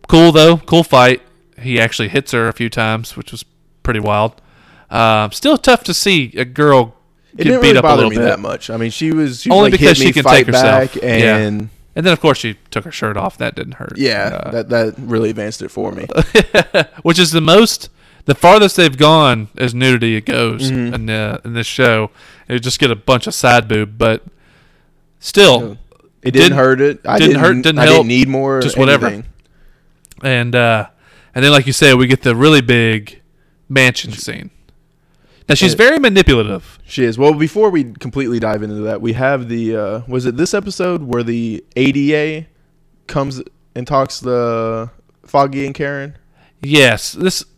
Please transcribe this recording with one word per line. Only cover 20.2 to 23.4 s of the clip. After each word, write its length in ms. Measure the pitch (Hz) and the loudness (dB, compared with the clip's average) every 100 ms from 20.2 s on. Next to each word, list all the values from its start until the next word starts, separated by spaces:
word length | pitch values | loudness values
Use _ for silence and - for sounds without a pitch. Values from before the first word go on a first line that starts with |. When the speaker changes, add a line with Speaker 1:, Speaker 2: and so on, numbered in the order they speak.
Speaker 1:
goes 500 | 107 120 117 - 135 | -4 -2 -2 -2 -4
Speaker 2:
Mm-hmm. 240 | 127 120 | -4 -6
Speaker 1:
in 120 | 120 110 | -6 -6
the, 340 | 110 107 - | -6 -6 -8
in 100 | - | -10
this 120 | 117 110 | -8 -6
show. 440 | - 123 110 107 _ - _ - | 0 2 2 -2 _ -20 _ -8
You 120 | 123 | -6
just 180 | 123 - | -6 -2
get 120 | 135 | -2
a 40 | 107 | -2
bunch 300 | - 123 214 | 0 0 -2
of 80 | |
side 320 | - | -2